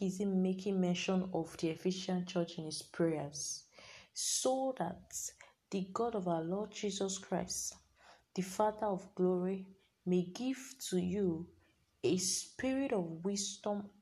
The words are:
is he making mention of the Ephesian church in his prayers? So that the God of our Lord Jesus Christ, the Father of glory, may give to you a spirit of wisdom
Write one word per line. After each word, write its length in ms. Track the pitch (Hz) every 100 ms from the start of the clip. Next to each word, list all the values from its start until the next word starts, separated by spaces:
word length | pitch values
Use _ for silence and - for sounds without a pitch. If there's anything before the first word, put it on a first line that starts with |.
is 160 | 190 185
he 80 |
making 560 | 202 185 185 190 208 190
mention 480 | 180 175 - 185 180
of 200 | 170 165 -
the 100 | 165
Ephesian 560 | 160 185 185 - 185
church 320 | 180 180 170 -
in 80 |
his 160 | 156 151
prayers? 840 | - - 165 156 143 147 - - - - - - -
So 600 | - - - 262 262 262 254
that 340 | 175 175 - - - - - _ -
the 160 | 196 190
God 220 | 190 233
of 120 | 226 180
our 160 | 165
Lord 280 | 165 190 214
Jesus 480 | - 208 196 196 190
Christ, 560 | - 175 180 - - - _ _ - - _
the 60 | -
Father 460 | 185 - 214 214 214
of 280 | 180 -
glory, 520 | - 180 185 180 196 190 - _ _ -
may 160 | 180
give 340 | 180 180 254 262 - - -
to 80 | 180
you 500 | 180 196 190 160 175 - _ _ _ _
a 140 | 120 185
spirit 760 | - - - - 262 269 277
of 100 | 220 170 165
wisdom 640 | 185 202 - - 214 208 202 -